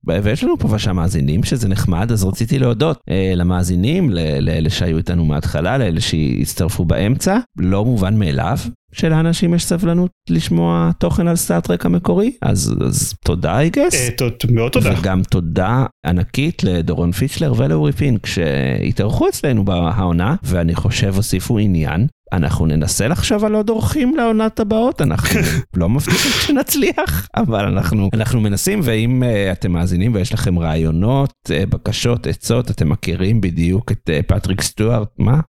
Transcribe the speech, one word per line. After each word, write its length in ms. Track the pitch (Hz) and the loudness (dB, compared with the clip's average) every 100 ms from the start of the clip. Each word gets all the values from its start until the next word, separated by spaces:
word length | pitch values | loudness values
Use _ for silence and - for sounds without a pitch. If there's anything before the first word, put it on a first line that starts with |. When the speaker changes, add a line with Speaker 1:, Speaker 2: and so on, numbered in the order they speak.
| - | 0
Speaker 1:
ו-, 120 | 85 | 0
ויש 200 | 104 113 | 2 0
לנו 140 | 254 349 | 0 2
פה 180 | - 104 | 2 2
ושם 200 | 101 92 | 0 2
מאזינים, 480 | 85 87 69 80 | 2 2 2 2
שזה 240 | - 135 107 | 2 0 0
נחמד, 440 | 95 - 85 117 | 0 0 0 0
אז 140 | 110 92 | 2 0
רציתי 340 | 98 113 135 | 0 0 2
להודות, 400 | 127 110 156 156 - | 2 2 0 -2 -2
אה, 240 | 95 95 90 | 0 2 2
למאזינים, 720 | 87 90 87 87 104 175 170 | 2 0 0 2 2 2 0
ל-, 300 | 87 80 69 | 0 0 0
לאלה 300 | 85 82 78 | 0 0 0
שהיו 280 | - 90 80 | 0 0 0
איתנו 280 | 85 85 78 | 0 0 2
מההתחלה, 520 | 73 - - 85 135 | 0 -2 -2 0 0
לאלה 240 | 110 82 | 0 -2
שהצטרפו 840 | - 82 76 60 - - 85 - 85 | -2 0 0 0 -2 -2 -4 -2 0
באמצע. 520 | 65 101 135 - 202 247 - | 0 0 0 0 0 -2 -4
לא 280 | 90 98 113 | 0 0 0
מובן 340 | 120 95 107 | 0 2 2
מאליו 380 | 92 67 85 117 82 - _ | 2 0 -2 -4 -6 -12 _
שלאנשים 600 | - 165 156 165 165 170 | -4 0 2 2 0 0
יש 120 | 170 - | 0 0
סבלנות 460 | 170 175 170 180 _ - | 0 2 2 0 _ -2
לשמוע 600 | 165 - 170 170 170 165 - | -2 0 0 2 2 0 0
תוכן 280 | 170 151 170 | 0 0 2
על 80 | 170 | 0
סטארטרק 500 | - 170 - 175 170 | 0 -2 0 -2 0
המקורי, 460 | 175 180 175 220 - | 0 2 2 0 0
אז, 340 | - 98 - - - | -2 0 0 -2 0
אז 280 | - - - - | 0 -2 -4 -4
תודה, 340 | 85 - 101 | -2 0 0
I 140 | 160 285 | 0 2
guess. 200 | 330 151 | 0 0
Speaker 2:
אה, 140 | 123 117 | -2 -2
תוד-, 340 | 123 110 113 | -4 -2 0
מאוד 200 | 117 117 | 0 2
תודה. 280 | - - 92 | 0 0 0
Speaker 1:
וגם 240 | 92 92 | 0 0
תודה 640 | 87 95 80 80 92 123 135 _ - | 0 0 0 -2 0 0 -2 _ -2
ענקית 580 | 87 95 - 147 - | 0 0 -2 -2 -2
לדורון 480 | 101 87 80 78 85 | -2 0 -2 0 0
פיצ'לר 420 | 90 147 - 151 117 | 0 -4 -2 -2 0
ולאורי 340 | 135 156 151 | 0 2 0
פינק, 340 | 135 147 113 - | 0 0 0 -2
שהתארחו 1040 | - 80 69 67 57 - - 101 - 349 | -2 -2 0 -2 -2 -2 -2 -2 0 0
אצלנו 360 | - 147 117 98 | 0 0 0 0
בעונה, 680 | 90 85 98 92 85 95 175 | 0 0 0 0 0 0 -2
ואני 320 | - 90 85 85 | -2 0 0 0
חושב 400 | - - 101 95 | -2 0 0 0
הוסיפו 440 | 101 92 - 113 | 0 -2 0 0
עניין. 480 | 104 87 73 76 123 _ _ | 2 0 0 0 -2 _ _
אנחנו 320 | 98 71 - 80 | -2 0 0 2
ננסה 420 | 76 73 - 101 | 2 0 0 0
לחשוב 380 | 175 - 208 214 | 0 0 0 0
על 100 | 214 | 0
עוד 140 | 208 | 0
אורחים 460 | 220 208 311 247 311 | 0 0 0 0 0
לעונת 440 | 233 220 220 - | 2 2 0 0
הבאות, 420 | 214 220 240 - | 0 2 0 0
אנחנו 380 | 151 - - 190 78 80 | 0 0 0 0 0 -2
Speaker 2:
<laughs> 200 | - 90 | -2 -2
Speaker 1:
לא 100 | 85 | 2
מבטיחים 420 | 127 151 - 277 | 2 0 0 0
שנצליח, 960 | - - 285 - 285 262 320 359 - - - | -2 0 0 0 0 0 0 -2 -2 -4 -2
אבל 300 | 202 107 101 | 0 0 0
אנחנו, 440 | 95 95 107 98 | 0 0 0 0
אנחנו 280 | 110 110 123 | 0 0 0
מנסים, 380 | 107 101 - 208 | 0 0 -2 0
ואם, 400 | 139 110 113 127 | 0 0 0 2
אה, 280 | 123 107 98 | 0 0 0
אתם 200 | 90 101 | -2 -2
מאזינים 420 | 85 90 87 107 110 | 0 0 2 2 0
ויש 180 | 90 | 0
לכם 260 | 110 - 87 | -2 0 0
רעיונות, 760 | 82 80 80 80 104 135 139 _ - | 0 0 0 0 2 2 0 _ -4
אה, 140 | 76 92 | -2 -2
בקשות, 600 | - - 104 120 120 - | -4 -6 -2 -2 -2 -4
עצות, 440 | - - 117 123 | -6 -2 -2 0
אתם 180 | - 80 | -2 0
מכירים 520 | - - 87 92 117 | 0 -2 -2 2 2
בדיוק 500 | 95 80 85 95 - | 0 0 2 0 0
את, 180 | 98 - | -4 -2
אה, 100 | 76 - | -2 0
פטריק 340 | 95 - 92 | 0 0 -4
סטוארט, 480 | - - 107 120 104 - | -4 -2 0 0 -2 -2
מה? 200 | 104 143 156 | 0 0 -2